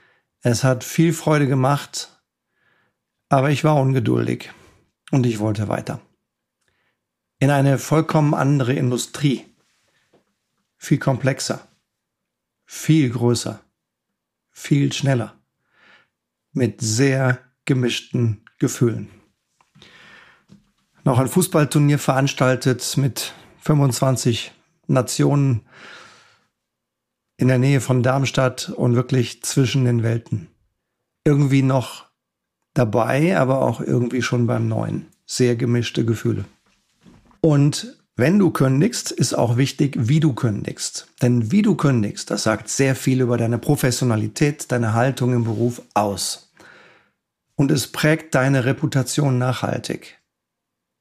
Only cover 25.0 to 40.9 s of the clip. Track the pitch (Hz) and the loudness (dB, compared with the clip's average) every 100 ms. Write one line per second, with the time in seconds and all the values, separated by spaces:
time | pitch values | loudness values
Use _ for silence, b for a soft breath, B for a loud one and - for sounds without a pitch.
25 | 120 - 147 143 135 117 B B B B | 0 0 0 2 0 -2 B B B B
26 | B B B B B _ _ _ _ _ | B B B B B _ _ _ _ _
27 | _ _ _ - 127 127 131 139 120 127 | _ _ _ -2 0 2 2 2 2 0
28 | 120 135 131 - 127 123 - - 123 120 | 2 0 0 0 0 -2 -8 -2 0 0
29 | 120 131 110 - - - 123 139 123 120 | 2 0 -2 -6 -4 0 0 2 0 0
30 | 113 117 - 107 82 _ _ _ _ _ | 0 -2 -4 -8 -8 _ _ _ _ _
31 | _ _ 156 143 143 135 131 131 120 - | _ _ 0 2 4 2 2 0 -2 -10
32 | - _ _ _ _ _ _ - 117 117 | -20 _ _ _ _ _ _ -2 0 0
33 | 113 131 165 185 131 135 127 120 139 131 | 0 2 2 2 0 0 0 -2 -2 0
34 | 120 127 117 123 117 117 113 110 107 107 | 0 -2 -2 0 0 0 -2 -2 -4 -6
35 | - _ - - 123 120 123 120 117 - | -10 _ -10 0 0 2 0 0 -2 -2
36 | 117 110 117 98 101 _ _ _ _ _ | -2 -2 -2 -4 -8 _ _ _ _ _
37 | - - _ _ 160 143 143 156 240 - | -20 -20 _ _ 2 4 2 0 -8 -18
38 | _ - 135 202 185 - 131 135 202 - | _ -2 2 4 2 2 2 2 0 -2
39 | - - - - 120 120 135 - 147 - | -8 -2 -2 0 0 2 0 0 -2 0
40 | 113 151 156 113 120 101 - - - | 0 2 2 0 -2 -4 -6 -8 -10